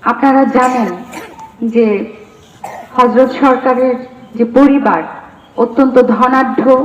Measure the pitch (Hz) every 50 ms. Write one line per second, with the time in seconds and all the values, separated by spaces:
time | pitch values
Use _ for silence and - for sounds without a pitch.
0 | - - 233 - 269 277 262 269 269 220 - 262 254 254 254 247 220 185 175 180
1 | - - - - - - - - - - - - 233 226 226 233 233 214 208 196
2 | 214 - - - - - - - - _ _ - - - - - - - - -
3 | 240 247 214 240 262 247 - - 277 269 254 - - 262 254 240 262 262 247 233
4 | - - - - - - - 220 233 226 - 254 277 277 277 285 220 214 180 160
5 | 156 - - - - - - - - _ _ - 233 240 240 - 269 262 247 254
6 | 233 - 220 202 247 254 269 262 262 233 - - 214 254 262 254